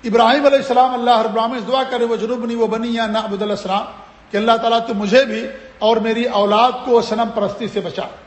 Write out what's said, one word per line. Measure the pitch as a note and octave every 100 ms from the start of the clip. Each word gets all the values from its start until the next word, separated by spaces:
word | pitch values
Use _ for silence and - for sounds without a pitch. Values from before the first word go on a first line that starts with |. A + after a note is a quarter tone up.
ابراہیم | B3 A3+ A3+ C#4 C#4+
علیہ | C4+
السلام، | - B3 B3+
اللہ | B3 A#3+ A#3
رب | A3
العالمین | G#3+ A3+ B3
سے | G#3
دعا | C4
کرے، | B3+ B3
"وَاجْنُبْنِي | A#3 A3 A3 B3 A#3
وَبَنِيَّ | A#3 A3 A3 A#3 A#3
أَن | A3
نَعْبُدَ | A3 A3 G3+
الْأَصْنَامَ"، | G#3 G3+ F#3 G3 - - - - -
کہ | G#3
اللہ | A3+ A3+
تعالیٰ | A3+ A3+ A#3
تو |
مجھے | G#3 G#3 B3
بھی | C4+ A3 C4 - - -
اور | G#3+ A3+
میری | A3 A3+
اولاد | A#3+ G3+ G#3 G#3 B3 -
کو | - A#3
صنم | - G#3+ A3
پرستی | G#3+ G3+ - A3
سے | G#3
بچا | F3 F#3+ C#3 -